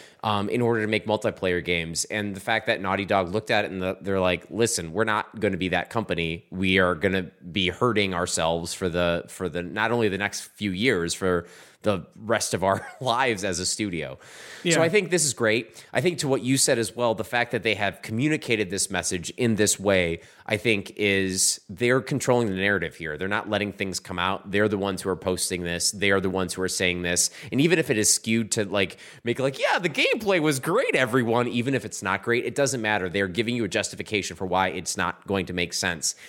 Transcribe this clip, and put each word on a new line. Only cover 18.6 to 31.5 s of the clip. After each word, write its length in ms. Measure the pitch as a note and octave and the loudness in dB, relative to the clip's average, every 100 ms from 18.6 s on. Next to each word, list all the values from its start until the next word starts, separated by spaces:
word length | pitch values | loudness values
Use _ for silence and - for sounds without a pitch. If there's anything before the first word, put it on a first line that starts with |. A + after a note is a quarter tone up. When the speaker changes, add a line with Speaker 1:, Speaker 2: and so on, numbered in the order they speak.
| G2 | 0
Speaker 1:
this 220 | F#2+ - | -2 -2
message 400 | F#2 - F#2 D#2+ | -2 -2 -4 -6
in 240 | - A#2 G#2 | -2 0 2
this 240 | G#2 - | 2 2
way, 420 | G2 F#2+ E2+ E2 - - - | 2 4 2 -2 -8 -14 -4
I 120 | A2 | -2
think 360 | A#2+ G2+ F#2+ - | 2 0 -2 -2
is 640 | G#2 G2 F#2+ F#2 - - - | 2 2 2 2 0 -2 -6
they're 340 | F2+ A#2+ B2+ | -2 2 2
controlling 480 | - C3+ - B2 A2+ | 0 -2 2 4 2
the 60 | F#2+ | 0
narrative 400 | G2+ G2 E2 - | 2 2 -2 -6
here. 220 | D#2+ D2+ | -8 -6
They're 100 | F#2+ | -2
not 220 | G#2 G#2 | -2 -2
letting 240 | G#2 G#2 | -2 -2
things 260 | F#2+ G2 F2 | -4 -6 -6
come 200 | - F2+ | -6 -2
out. 320 | F2+ G2 G2+ | -2 -2 -2
They're 160 | G2+ G#2+ | 2 2
the 100 | G2+ | 2
ones 240 | G2 F2+ | -2 -2
who 80 | G2 | -2
are 60 | F2 | -2
posting 480 | F#2+ F2+ - F#2 | -2 -2 -2 -2
this. 260 | F2 E2+ - | -2 -2 -2
They 220 | G2+ G2+ | 0 2
are 80 | G2 | 4
the 100 | F#2+ | 2
ones 240 | F#2 F2+ | 0 -2
who 80 | - | -2
are 80 | F#2 | -2
saying 320 | - F#2 F2 | 0 0 0
this. 300 | F2 F2 - - - | 0 0 0 -4 -4
And 80 | B2 | 2
even 200 | D#3+ E3+ | 4 4
if 100 | D#3 | 2
it 80 | A2 | 2
is 160 | G2+ | 2
skewed 380 | - - A2+ G#2+ | 2 2 0 0
to, 140 | - G#2 | -2 0
like, 320 | G2+ F#2 - - - | 0 -2 -4 -20 -8
make, 160 | A#2 A#2+ | -4 -2
like, 180 | C3+ C#3 | -2 0
"Yeah, 200 | C5+ D#4+ | 0 0
the 100 | F3 | 0
gameplay 500 | - G4+ F4 G3+ F#3 | 0 0 0 2 2
was 200 | D3+ C3 | 2 0
great, 340 | C#3 G#3 A#4+ | 0 0 2
everyone," 540 | D#3 B2+ B2+ A2+ A2+ | 2 4 2 2 2
even 260 | A#2+ | 2